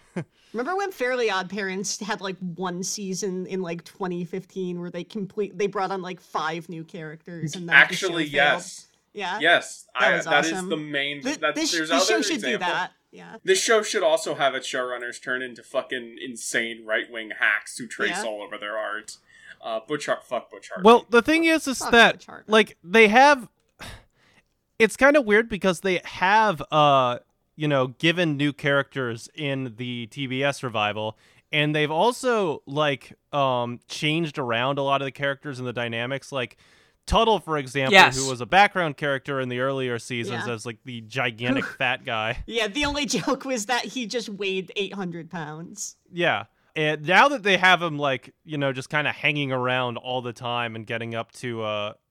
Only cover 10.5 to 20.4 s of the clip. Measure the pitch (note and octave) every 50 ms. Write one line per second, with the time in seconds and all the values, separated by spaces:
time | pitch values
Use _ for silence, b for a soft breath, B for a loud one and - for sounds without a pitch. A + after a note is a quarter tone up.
10.5 | - F#3 F3+ F#3 E3 D#3 D3+ D3+ D3 C#3 C#3 C#3+ D3 C#3+ C#3 C4 D4+ G3+ D#3 D3+
11.5 | - D4 D#4+ C#4+ E3+ E3 D#3 D#3+ E3 - - - - E4 - - E4 A#3 G3+ B3+
12.5 | A3+ F#3 F3+ E3+ D#3 E3+ F3+ - _ _ _ _ - F3+ F3 F3 - - - E3
13.5 | F#3+ F#3 - - A3+ G#3+ G#3 - - G#3 F3 E3 - - - F3+ D3 D#3 D3 C3+
14.5 | B2+ C3 B2 - - C3 B2+ B2 B2 A#2+ A#2+ A#2+ A#2 - - C#3 B2+ B2+ B2+ B2
15.5 | A#2 A#2 A2+ - - C3 B2 - C3+ B2+ A#2 A#2 A#2 - - C3+ A#2 A2+ - -
16.5 | - B2 A2+ A2+ A2+ A2+ A2+ A2 A2 A#2 - A#2+ A#2+ A2+ A2 G#2+ - - A#2+ A2
17.5 | G#2 G#2+ - - - - B2 A2 - - - G#2+ D#3+ G3 A#2 A2+ G#2+ G#2 G#2 G2+
18.5 | G#2 G#2 G#2 G#2 G#2+ A2 G#2+ G#2 G#2 G#2+ G#2+ - - - B B B B B B
19.5 | B B - A#2 A2+ A2 - - D3+ D3 - D3 B2 - - - B2+ A2+